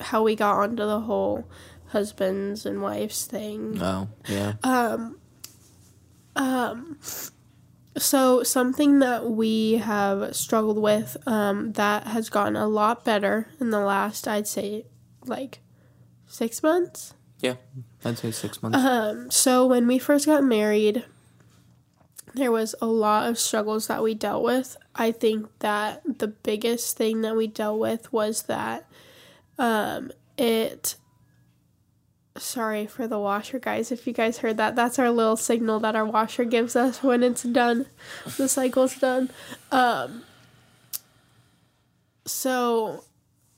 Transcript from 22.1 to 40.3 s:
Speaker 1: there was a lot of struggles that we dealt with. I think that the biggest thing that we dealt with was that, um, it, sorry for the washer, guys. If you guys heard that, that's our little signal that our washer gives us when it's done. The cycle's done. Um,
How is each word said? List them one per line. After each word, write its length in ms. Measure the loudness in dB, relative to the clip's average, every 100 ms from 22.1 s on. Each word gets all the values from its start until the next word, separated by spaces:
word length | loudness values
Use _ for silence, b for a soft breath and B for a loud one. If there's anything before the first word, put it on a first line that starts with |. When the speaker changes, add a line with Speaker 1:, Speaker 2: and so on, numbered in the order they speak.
| -20 -12
Speaker 1:
there 180 | -2 2
was 220 | 2 0 -2
a 60 | 0
lot 420 | 2 4 4 2
of 100 | 0
struggles 480 | 0 0 0 -2 -2
that 140 | -2
we 120 | 0
dealt 280 | -2 -2 0
with. 320 | 2 0 -2 -12 _
I 180 | -2 -2
think 360 | 2 0 0 -6 _
that 420 | -2 0 -2 -6 -8 -4
the 100 | -6
biggest 680 | -6 -4 -2 -2 -2 -4 -2
thing 260 | -2 0
that 120 | -2 -2
we 100 | -2
dealt 320 | -2 -4 -2
with 320 | -2 -4 -4
was 300 | -2 -2 -2
that, 420 | -6 -6 -6 -8 -12 B B B B B B -4
um, 520 | 0 0 -2 -6 -10 -14 _ -2
it, 600 | 2 2 0 -4 -8 -10 _ _ _ _ _ _ _ _ _ _ _ _ _ -14
sorry 500 | -10 -4 -4 -4 -6
for 220 | -6 -4
the 100 | -2
washer, 400 | -2 -2 -4 -6
guys. 320 | -4 -4 -4
If 160 | -4 -4
you 60 |
guys 260 | 0 0 0
heard 180 | -2 0
that, 180 | 0 2
that's 220 | 0 2
our 100 | 2
little 260 | 4 2 2
signal 440 | 0 0 2 0
that 160 | 0 0
our 80 |
washer 400 | 0 0 0 -2
gives 320 | 0 2 2 2
us 260 | 2 2
when 200 | 2 4
it's 180 | 4 2
done. 440 | 0 2 2 2 -2 -10 B B B -2
The 120 | 0
cycle's 480 | 2 2 4 2 2
done. 340 | 0 2 -2 B B B -2
Um, 500 | 2 2 2 -4 -10 -18